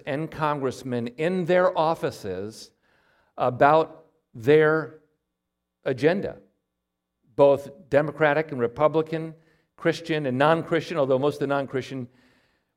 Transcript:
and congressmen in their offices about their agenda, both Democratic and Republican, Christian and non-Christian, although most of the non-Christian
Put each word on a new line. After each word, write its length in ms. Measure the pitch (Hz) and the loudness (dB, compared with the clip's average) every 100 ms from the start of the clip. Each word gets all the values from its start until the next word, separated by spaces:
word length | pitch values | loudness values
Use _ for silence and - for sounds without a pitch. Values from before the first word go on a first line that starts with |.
and 260 | - 139 156 | -8 -8 -8
congressmen 760 | - 151 147 131 - 131 123 117 | -4 -4 -2 -6 -6 -6 -6 -6
in 400 | - 156 190 165 | -4 -4 -2 0
their 320 | 180 180 180 | 2 2 2
offices 920 | 156 165 147 - 101 92 104 113 - _ _ _ _ _ _ - | 0 -2 -6 -8 -8 -8 -10 -14 -20 _ _ _ _ _ _ -4
about 680 | 123 123 143 156 160 - _ _ _ | -2 4 6 6 2 -6 _ _ _
their 640 | 120 117 151 151 160 135 - _ _ _ _ _ _ _ _ - | -4 4 4 4 2 -4 -14 _ _ _ _ _ _ _ _ -6
agenda, 500 | 123 147 190 107 - _ _ _ _ _ _ _ _ _ - | 0 0 0 -4 -12 _ _ _ _ _ _ _ _ _ 2
both 340 | 143 139 - - - | 4 4 -2 -20 0
Democratic 640 | 135 151 143 151 143 156 | 0 0 2 2 2 -2
and 80 | 131 | -2
Republican, 760 | 117 139 151 156 156 160 160 156 _ _ _ _ | -2 0 0 2 -2 -6 -8 -14 _ _ _ _
Christian 480 | 170 156 - 156 143 | -2 -2 -4 -4 -2
and 100 | 127 | 2
non-Christian, 640 | 147 165 - 165 - 170 | 2 2 0 -4 -2 -2
although 200 | 135 131 | 0 2
most 180 | 147 143 | 0 -2
of 40 | |
the 60 | 139 | -2
non-Christian 600 | 143 135 131 123 135 123 _ _ _ _ _ _ | -2 -4 -6 -8 -10 -14 _ _ _ _ _ _